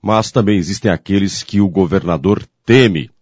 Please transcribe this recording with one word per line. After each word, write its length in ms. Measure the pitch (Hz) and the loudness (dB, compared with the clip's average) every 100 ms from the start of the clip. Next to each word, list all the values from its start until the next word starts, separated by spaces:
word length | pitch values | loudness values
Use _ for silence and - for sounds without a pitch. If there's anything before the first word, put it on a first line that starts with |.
Mas 300 | 98 110 110 | 0 -2 0
também 260 | 135 104 104 | -2 0 0
existem 340 | 82 98 110 | -2 -4 -2
aqueles 520 | 85 - 98 98 85 | -2 -2 -2 -2 -6
que 180 | - 101 | -6 -2
o 80 | 101 | 0
governador 760 | 87 90 95 80 87 92 104 - _ | 0 0 0 -2 -2 0 -2 -4 _
teme 460 | - 120 123 85 - _ | 2 4 4 0 -8 _